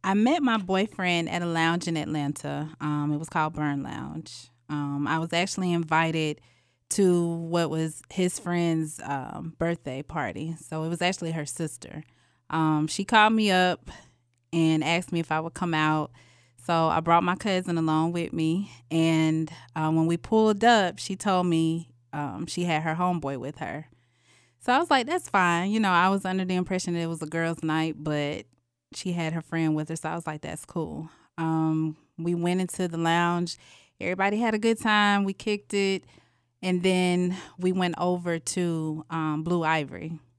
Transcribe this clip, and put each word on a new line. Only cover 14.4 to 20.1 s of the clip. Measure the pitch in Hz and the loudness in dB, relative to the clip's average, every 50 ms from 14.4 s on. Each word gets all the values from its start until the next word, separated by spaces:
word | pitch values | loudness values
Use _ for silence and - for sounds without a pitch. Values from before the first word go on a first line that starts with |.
| _ _ | _ _
and | - 165 165 160 160 156 151 | 2 4 4 4 4 4 2
asked | 151 170 175 175 - | 2 0 0 0 -2
me | - 170 | -2 -4
if | 165 - | -2 0
I | 156 156 | -2 -2
would | 160 165 - | -2 -4 -6
come | - 180 170 160 | -4 -2 0 2
out. | 156 156 156 156 156 151 - - - - _ _ _ _ _ _ - - | 2 2 2 2 0 -2 -4 -10 -20 -20 _ _ _ _ _ _ -12 -4
So | - 170 165 160 | 0 2 2 2
I | 160 170 160 | 2 2 0
brought | 160 165 170 170 180 | 2 4 4 4 4
my | 180 185 | 2 -2
cousin | 185 - 214 190 185 180 185 170 | -2 -2 0 0 0 0 0 -2
along | 165 160 160 156 156 160 170 | 0 2 2 2 2 2 0
with | 170 175 170 - - | 0 -2 -4 -4 -2
me, | 165 160 160 165 190 202 214 - - - _ | -2 0 0 0 -2 -4 -8 -14 -20 -10 _
and, | 156 165 160 165 165 160 160 160 160 160 160 160 - - - - _ | 0 2 4 4 4 4 2 2 2 0 -2 -6 -10 -18 -20 -12 _
uh, | 160 156 156 | -4 -2 0
when | 160 160 160 | 2 2 2
we | 165 | 2